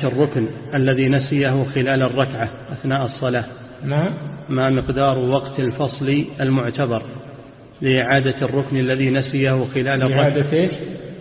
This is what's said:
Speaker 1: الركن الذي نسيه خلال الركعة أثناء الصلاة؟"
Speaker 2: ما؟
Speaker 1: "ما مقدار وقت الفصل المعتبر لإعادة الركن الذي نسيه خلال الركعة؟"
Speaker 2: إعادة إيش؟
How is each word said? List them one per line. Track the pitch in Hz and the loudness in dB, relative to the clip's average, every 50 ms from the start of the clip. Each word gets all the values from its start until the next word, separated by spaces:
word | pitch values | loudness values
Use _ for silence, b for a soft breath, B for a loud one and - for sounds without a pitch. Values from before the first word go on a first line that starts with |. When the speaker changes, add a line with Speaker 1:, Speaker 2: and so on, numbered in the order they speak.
| 147 | 0
Speaker 1:
الركن | 131 120 131 151 139 - 131 110 110 - - - - 143 | -2 2 2 2 2 2 0 -2 -2 -4 -8 -10 -4 0
الذي | 139 131 135 131 131 131 127 | 2 2 4 4 4 4 4
نسيه | 139 135 135 - 147 139 139 131 131 135 127 - - | 2 2 2 0 0 2 2 2 2 2 0 0 0
خلال | 139 123 135 135 135 | 0 0 2 2 2
الركعة | 131 123 120 135 131 127 127 113 113 110 - - - - | 2 0 2 0 0 0 0 -4 -6 -6 -6 -12 -12 -12
أثناء | 147 - - 135 135 139 131 | -12 -6 -4 -2 -2 0 -2
الصلاة؟" | 117 - - 135 127 123 120 113 - - - - - - - 143 | -4 -4 -4 -2 0 0 -2 -4 -4 -12 -16 -16 -18 -16 -10 -6
Speaker 2:
ما؟ | 139 143 147 165 202 - - - - - - - - | -2 0 0 0 0 -2 -6 -8 -12 -12 -12 -8 -4
Speaker 1:
"ما | 135 131 131 131 | -2 0 2 2
مقدار | 135 127 123 - 127 135 139 135 131 131 | 2 2 0 0 0 2 2 2 2 2
وقت | 127 123 135 139 135 - - - | 0 2 0 0 -2 -2 -4 -2
الفصل | 131 120 - - 147 127 - - 135 135 143 143 - - - - | -2 -2 -2 -2 -4 -4 -4 -4 -2 0 2 0 0 -2 -4 -2
المعتبر | 139 131 131 135 120 117 120 - 143 120 117 110 - - - - - - - - - - - - - - - - | 0 2 2 2 0 -2 -2 -2 -2 0 0 -2 -4 -8 -14 -14 -16 -16 -18 -18 -20 -20 -20 -20 -20 -20 -12 -4
لإعادة | 147 135 131 131 120 123 139 139 131 135 123 - | 0 2 4 4 4 4 2 4 4 2 0 0
الركن | 139 120 127 139 131 - 135 | -2 0 0 0 0 0 0
الذي | 131 127 127 131 131 135 131 | 0 2 2 2 2 2 2
نسيه | 131 139 131 - - 135 135 135 131 131 123 - - | 2 2 0 0 0 0 2 2 2 2 0 0 -2
خلال | 139 127 135 139 131 | -2 0 0 0 2
الركعة؟" | 131 131 135 139 | 2 2 4 4
Speaker 2:
إعادة | 139 143 143 147 139 - | 4 4 4 2 0 2
إيش؟ | 156 160 185 175 - - - - - - - - - - | 2 2 2 2 0 -6 -8 -10 -10 -12 -12 -14 -14 -6